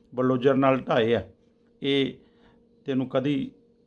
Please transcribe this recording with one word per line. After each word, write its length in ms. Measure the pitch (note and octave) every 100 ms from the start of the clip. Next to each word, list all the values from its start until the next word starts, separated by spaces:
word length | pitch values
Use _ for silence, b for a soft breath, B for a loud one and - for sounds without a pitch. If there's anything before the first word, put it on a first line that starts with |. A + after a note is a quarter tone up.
| _ B2
ਬਲਡੋਜ਼ਰ 400 | B2+ B2+ C3+ C3
ਨਾਲ 220 | C3+ C3
ਢਾਏ 340 | - C#3 A2+
ਆ, 100 | A2+ F#2+ - _ _ _ -
ਇਹ 300 | C#3+ C#3 C3+ - b b b b _ _ -
ਤੈਨੂੰ 240 | C3 B2+
ਕਦੀ 420 | C3+ C#3+ C#3 C3 - _ _